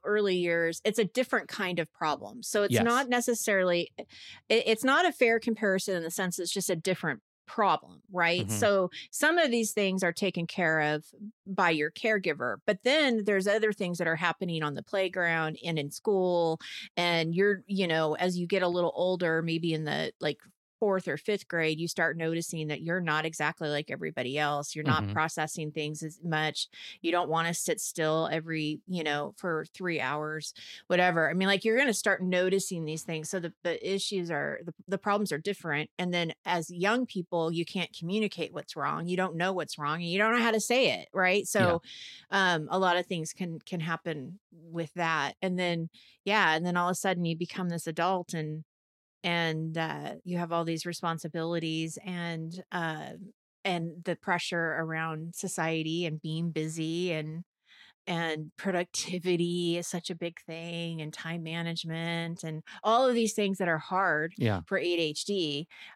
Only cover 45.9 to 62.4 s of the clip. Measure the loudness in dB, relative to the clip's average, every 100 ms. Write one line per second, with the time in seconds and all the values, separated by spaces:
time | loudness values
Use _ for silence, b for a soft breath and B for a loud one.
45.9 | B B B 0 4 4 4 2 2 0
46.9 | 0 0 0 0 -2 -4 -4 -4 -4 -4
47.9 | 0 0 0 -2 -6 -6 -8 -12 _ _
48.9 | _ _ _ 0 2 0 0 -2 -2 -2
49.9 | -2 -8 -8 -4 -4 0 0 0 -2 -4
50.9 | -4 -4 -4 -4 -4 -2 -2 -2 -2 -4
51.9 | -6 -8 -6 -4 -6 -8 -10 -8 -4 -4
52.9 | -4 -10 -14 -16 -20 _ _ -2 -2 -4
53.9 | -6 -6 -4 -2 -2 -2 -2 -2 -2 -2
54.9 | -2 -4 -4 -8 -8 -6 -2 0 0 -2
55.9 | -2 -2 -4 -4 -2 -2 -2 -4 -4 -4
56.9 | -2 -2 -2 -6 -8 -12 _ B B B
57.9 | B -4 -2 -2 -4 -8 -6 -2 0 -2
58.9 | -4 -4 -2 0 2 2 0 0 -2 -4
59.9 | -6 -6 -6 -6 -8 -12 -10 -8 -6 -6
60.9 | -6 -8 -8 -6 -6 -4 -4 -4 -4 -4
61.9 | -4 -2 -2 -4 -6